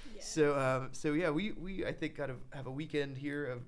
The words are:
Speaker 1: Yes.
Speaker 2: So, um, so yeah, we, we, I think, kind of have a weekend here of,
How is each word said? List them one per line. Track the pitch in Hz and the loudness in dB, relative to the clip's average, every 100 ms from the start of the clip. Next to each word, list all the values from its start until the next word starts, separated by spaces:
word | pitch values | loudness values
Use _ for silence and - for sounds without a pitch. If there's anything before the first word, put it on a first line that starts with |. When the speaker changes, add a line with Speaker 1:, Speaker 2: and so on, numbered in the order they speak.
| - - | -10 -10
Speaker 1:
Yes. | - | -2
Speaker 2:
So, | 160 147 139 | 4 6 6
um, | 131 131 131 | 4 2 0
so | - 151 | -2 2
yeah, | 151 170 | 4 4
we, | 151 214 | 2 0
we, | - 190 190 - | -4 -6 -2 -2
I | |
think, | 143 156 147 | -2 -4 -2
kind | 139 | -4
of | 123 - | -4 -8
have | 143 123 | -8 -6
a | |
weekend | 135 156 147 139 131 | -4 -2 0 0 -2
here | 143 143 135 | -4 -2 -2
of, | 127 | -4